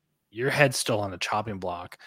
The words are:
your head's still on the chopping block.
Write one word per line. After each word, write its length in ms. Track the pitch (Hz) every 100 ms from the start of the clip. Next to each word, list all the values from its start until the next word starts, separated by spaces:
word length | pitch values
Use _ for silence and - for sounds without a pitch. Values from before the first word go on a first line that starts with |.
| _ _ _
your 200 | 107 135
head's 280 | 131 139 127
still 220 | - 110
on 120 | 101
the 60 | 87
chopping 420 | - 107 107 98
block. 380 | 92 85 90 -